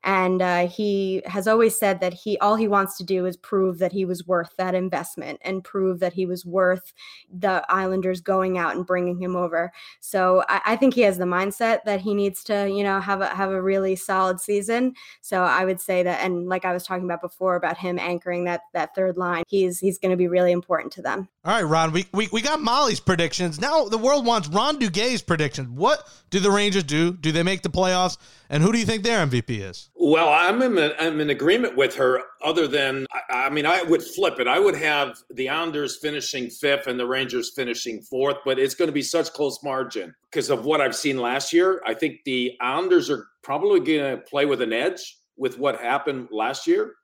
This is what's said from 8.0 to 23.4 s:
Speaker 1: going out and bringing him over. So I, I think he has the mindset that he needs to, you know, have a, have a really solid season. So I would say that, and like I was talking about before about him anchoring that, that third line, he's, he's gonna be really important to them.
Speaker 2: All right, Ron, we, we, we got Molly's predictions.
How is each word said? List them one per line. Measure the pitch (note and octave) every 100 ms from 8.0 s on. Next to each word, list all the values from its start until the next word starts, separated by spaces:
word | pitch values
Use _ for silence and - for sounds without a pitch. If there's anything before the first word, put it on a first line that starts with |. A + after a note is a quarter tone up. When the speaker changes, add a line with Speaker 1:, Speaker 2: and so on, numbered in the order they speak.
| F#3 F#3
Speaker 1:
going | E3+ F#3+ F#3 F3+
out | E3 -
and | F3+
bringing | F3+ F3+ F3
him | F3+ F3+
over. | F3 E3 F3 - - -
So | - G3 F#3 F#3 -
I, | F#3+ -
I | A3+
think | C4+
he | A#3+
has | G#3+ F3+
the | F3+
mindset | F3+ G3 G3 A3+ A3+ G#3+
that | G3+
he | F#3+
needs | G3+ G3+ F#3+ -
to, | G3+ G3+
you | G3
know, | G3+ G3
have | F#3 G3
a, | F#3+
have | F#3 F#3+
a | F#3+
really | F#3+ G3 F#3+ F#3
solid | - F#3+ F#3+ F#3
season. | - G#3 G3+ A#3 B3+ B3+ - -
So | - F#3
I | F3+ C#3 F#3+
would | F#3
say | - F#3
that, | F3+ E3+
and | F#3 F3 F3+
like | F#3 F#3
I |
was | F3+
talking | F3+ F#3 F3+
about | F3
before | F3 - F#3 F3+
about | E3+ E3+
him | F#3 F3
anchoring | E3+ F3 F3+ F3 F3
that, | E3+ -
that | F3 D#3
third | - F#3+ F3+
line, | F3+ E3+ E3+
he's, | G3+ F#3 F3
he's | F#3+ F#3
gonna | F#3+ F3+
be | F3+
really | F3+ F3+
important | F3+ - E3 -
to | -
them. | C#3 - F#3+ _
Speaker 2:
All | E3
right, | A3
Ron, | E3 D#3+ E3
we, | D#3+ G3
we, | F#3+ A3
we | A3
got | B3 D#4
Molly's | C4 B3+ C#4 F#3+
predictions. | - F3+ E3 -